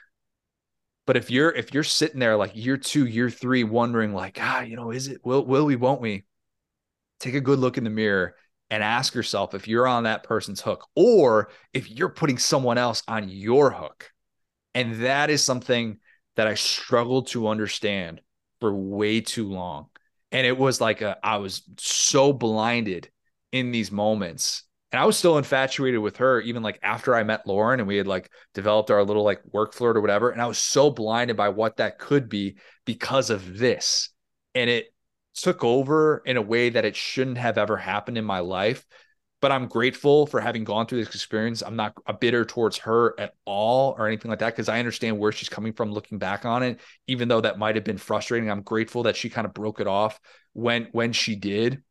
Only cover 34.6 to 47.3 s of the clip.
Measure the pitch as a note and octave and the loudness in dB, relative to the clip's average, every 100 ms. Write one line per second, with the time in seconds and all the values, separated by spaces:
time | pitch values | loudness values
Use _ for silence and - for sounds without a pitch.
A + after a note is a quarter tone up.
34.6 | A#2+ A#2 - _ _ _ _ - F3+ F3+ | 0 0 -2 _ _ _ _ -4 -2 0
35.6 | A#2+ B2+ C3+ D#3 D#3 C#3+ - B2 G#2 A#2+ | 2 2 2 2 2 2 0 -2 0 2
36.6 | A#2+ A#2 G#2+ G2+ - C3 C3 B2 B2 A2 | 2 2 0 -2 -6 -2 -2 -2 -2 0
37.6 | G#2 - F#2+ G#2 - A#2 G#2+ F#2+ F2 F#2 | 0 -2 -4 -6 -4 -6 -4 -4 -4 -2
38.6 | G#2 C3+ _ - _ _ _ - C#3 C3+ | -2 -2 _ -20 _ _ _ 0 2 2
39.6 | A#2 A2+ B2+ - C#3+ D3 C#3+ B2 G#2+ A2+ | -2 0 0 2 4 4 4 0 -2 -4
40.6 | G2+ G#2+ A2+ B2 A2 - - A2 A2+ A2 | -2 -2 -2 -4 -4 -8 -6 -2 -2 -4
41.6 | G#2+ A2+ G#2+ - - G#2 A#2+ A#2+ A2 A#2+ | -8 -6 -6 -6 -8 0 2 2 0 0
42.6 | A2 - A2 A#2 A2+ - G2+ _ - G2+ | 0 -2 0 4 4 0 -10 _ -6 -2
43.6 | A2 B2+ C3+ C3 A2 A2 A#2 G#2 A2+ A#2 | 2 2 2 0 -2 -2 -4 -2 -2 -2
44.6 | G#2+ A2+ A#2+ - A2+ G#2 G#2 - - - | -2 -2 -2 -4 -4 0 0 -2 -8 -8
45.6 | A2 G#2+ G#2+ G#2 - G2+ F#2+ G2+ A#2+ A#2+ | -6 -4 -6 -6 -8 -8 -6 -4 -2 -2
46.6 | B2+ A#2 - _ - B2+ A#2+ | -2 -6 -14 _ -6 -2 2